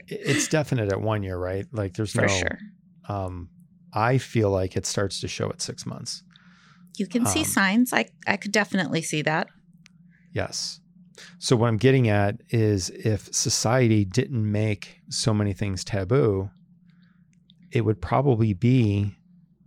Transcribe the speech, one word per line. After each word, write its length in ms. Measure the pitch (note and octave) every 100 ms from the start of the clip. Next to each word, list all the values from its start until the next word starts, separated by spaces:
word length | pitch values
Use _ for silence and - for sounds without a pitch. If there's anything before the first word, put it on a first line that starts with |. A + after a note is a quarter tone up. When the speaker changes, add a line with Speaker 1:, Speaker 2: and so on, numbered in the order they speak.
| -
Speaker 1:
it's 420 | - - C3+ -
definite 440 | D#3 C#3+ C3 G#2
at 80 | G2
one 220 | G#2 G#2+
year, 140 | F#2+ F2+
right? 300 | F2+ G2 G2+
Like, 220 | A2+ G2
there's 180 | F2+ G#2
Speaker 2:
For 100 | -
Speaker 1:
no, 60 | G#2
Speaker 2:
sure. 300 | F#2+ - - - - _ - -
Speaker 1:
um, 400 | G2+ F#2 F2+ F2 - - _ -
I 260 | G#2+ A2+ C3
feel 320 | - A#2 G2+
like 260 | G2 F#2 -
it 100 | -
starts 340 | - G2+ -
to 80 | F#2
show 200 | - -
at 100 | -
six 220 | - - -
months. 360 | - - - - - - - _ - - -
Speaker 2:
You 100 | F#3+
can 200 | A#3+ A#3
see 140 | F#3+
Speaker 1:
Um, 40 | -
Speaker 2:
signs. 460 | - G3 G#3+ B3
I, 140 | - A3+ - -
I 100 | G3+
could 160 | G#3
definitely 500 | G#3+ G3+ G3 F#3 E3
see 200 | D#3 D#3
that. 260 | D3 D#3 - _ _ - - - - _ _
Speaker 1:
Yes. 480 | - F#2+ - - - _ - - - - -
So 180 | - A#2+
what 120 | A#2
I'm 80 | A2
getting 300 | B2 C3+ A#2
at 320 | G#2 G2+ G#2 -
is 400 | A#2 A2 G2+ F2+
if 420 | - A2+ G#2 -
society 720 | - - - A2 B2+ A#2+ A2
didn't 460 | G2 A2 C3 B2+ G#2+
make 500 | G#2 G#2+ G2+ - - -
so 240 | - -
many 200 | G#2+ G#2
things 320 | F#2+ G#2 F#2+
taboo, 640 | - G2+ G2+ C3 B2 G2 G2 - _ _ _ _ _ _ _ _ _ _ -
it 140 | A#2+
would 160 | G#2+ G#2
probably 520 | - A#2+ C#3+ A2+ A2+
be, 600 | F#2 A#2+ C3 A2 G2+ G#2 - _ - _ _